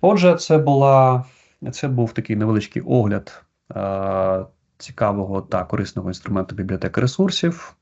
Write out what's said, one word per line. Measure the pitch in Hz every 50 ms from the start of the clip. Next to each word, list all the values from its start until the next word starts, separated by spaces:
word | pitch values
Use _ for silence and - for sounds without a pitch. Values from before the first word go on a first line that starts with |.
Отже, | - 180 208 196 175 180 170
це | 165 - - 160 156
була, | 143 143 139 135 139 139 135 135 131 131 127 127 127 - _ _ _ _ _ _ - 127
це | 127 - - 139
був | 131 123 120 110 -
такий | - - - 113
невеличкий | 104 107 110 110 107 101 - - -
огляд, | - - 131 127 110 104 101 101 90 - - - _ _ _ _ _ _ -
е, | 98 98 98 98 95 95 98 95 95 95 95 95 95 95 92 _ _ _ _ _ _
цікавого | - - - - 113 104 101 101 98 95 98 98
та | 90 - - 90 90
корисного | - - 90 95 92 - - 92 92
інструменту | 92 - - - 98 95 92 - -
бібліотеки | 101 95 95 95 90 - 95 - -
ресурсів. | 123 127 - - 190 190 180 - - 170 170 - - - - _